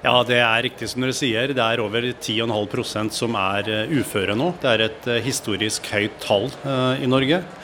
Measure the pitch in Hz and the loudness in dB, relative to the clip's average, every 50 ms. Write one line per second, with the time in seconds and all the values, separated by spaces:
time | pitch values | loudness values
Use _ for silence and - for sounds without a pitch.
0 | - 127 120 123 120 113 123 123 123 113 113 117 120 127 - - 113 107 - 123 | 2 4 6 6 6 4 4 4 4 4 4 2 0 -2 -4 -6 -8 -6 -4 -2
1 | 127 131 127 - 143 123 110 110 127 135 139 127 113 113 117 120 110 101 107 117 | -2 -2 -2 0 0 0 0 0 0 0 0 2 2 2 2 0 0 -2 -2 -2
2 | 120 123 120 - - - 110 110 113 117 107 107 104 95 - 127 113 - - 107 | -2 -4 -4 -6 -6 -4 -2 -2 0 0 0 0 -2 -2 -2 -4 -4 -4 -2 -2
3 | 107 110 - - 123 117 117 104 95 95 101 101 101 110 107 107 110 139 165 131 | -2 -2 -2 -2 -2 -2 0 0 0 0 0 0 -2 -2 -2 -2 -2 0 0 0
4 | 104 - - 107 95 95 101 117 147 180 175 - - 131 113 107 110 107 - - | 0 0 -2 0 0 0 0 0 0 0 -2 0 2 2 4 4 2 0 -2 -4
5 | - 123 120 117 110 139 123 - - 110 101 95 107 107 - - - - - 104 | -4 -2 -2 -2 0 -2 -4 -4 -2 -2 -2 0 0 -2 -2 -4 -6 -4 -2 0
6 | 104 107 107 - - - 107 98 110 139 - - - 139 135 127 127 127 127 135 | 0 0 -2 -4 -2 0 2 2 2 -2 -6 -8 -6 -4 -2 0 0 0 0 0
7 | 139 127 127 135 135 131 160 185 165 - - - | 0 2 2 4 4 2 2 0 -2 -6 -12 -16